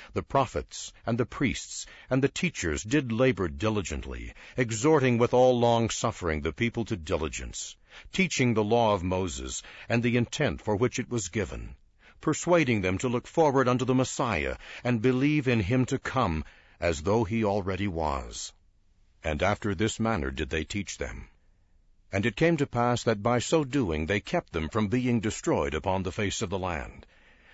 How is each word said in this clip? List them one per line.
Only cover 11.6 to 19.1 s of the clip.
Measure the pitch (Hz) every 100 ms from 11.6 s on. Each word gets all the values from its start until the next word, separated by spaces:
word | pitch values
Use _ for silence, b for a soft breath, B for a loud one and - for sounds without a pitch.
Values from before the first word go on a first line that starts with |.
| 55 - _ _ b b
persuading | 156 - 190 175 127 110
them | 92 92
to | 127
look | 120 -
forward | 165 151 135 123
unto | 123
the | 131 127
Messiah | 127 - 123 82 67 - B B 120
and | 117
believe | 127 127 143 151 127
in | 117
him | 92 127 123
to | 131
come, | - 131 101 78 - b b b
as | 85 80
though | 90 113 95
he | 113
already | 104 101 92 92 101
was. | 82 78 67 58 - - - _ _ _ _ _